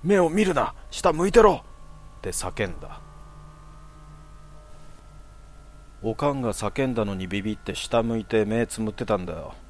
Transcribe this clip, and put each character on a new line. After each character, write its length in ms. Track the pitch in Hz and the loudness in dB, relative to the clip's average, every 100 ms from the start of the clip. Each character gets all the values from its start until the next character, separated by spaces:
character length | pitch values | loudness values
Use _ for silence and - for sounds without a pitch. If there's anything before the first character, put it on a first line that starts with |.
目 160 | 160 202 | 6 6
を 100 | 170 | 6
見 160 | 180 | 6
る 100 | 196 | 4
な！ 200 | 143 110 - - | 4 0 -4 -12
下 220 | - 180 | 2 2
向 160 | 156 190 | 4 6
い 20 | |
て 100 | 233 | 10
ろ！」 220 | 214 151 - - - - - - | 8 6 -4 -18 -18 -16 -16 -10
っ 20 | |
て 120 | 95 | -6
叫 340 | - 92 - 98 | -4 -4 -2 -2
ん 140 | 80 | -4
だ。 180 | - - - - - - - - - - - - - - - - - - - - - - - - - - - - - - - - | -12 -14 -16 -18 -18 -18 -18 -20 -20 -18 -18 -18 -18 -18 -18 -18 -18 -18 -16 -16 -16 -18 -18 -18 -18 -18 -18 -18 -18 -18 -18 -6
お 140 | 113 107 | -4 0
か 160 | 143 | 0
ん 80 | 139 | 0
が 120 | 120 | -2
叫 320 | 98 104 - | -2 -2 0
ん 100 | 131 | 0
だ 100 | 117 | 0
の 100 | 104 | 0
に 140 | 95 92 | -2 -2
ビ 140 | 98 | -2
ビ 100 | 104 | -2
っ 40 | 104 | -4
て 200 | - 90 | -6 -8
下 260 | - 117 | 0 2
向 160 | 113 113 | 2 -2
い 60 | |
て 200 | 104 113 | 2 2
目 220 | 104 113 117 | 2 0 -2
つ 140 | - | -2
む 100 | 107 | -6
っ 20 | |
て 140 | 104 113 | -4 -2
た 100 | 101 | 0
ん 80 | |
だ 100 | 87 | -2
よ。 200 | 82 71 - | -8 -10 -16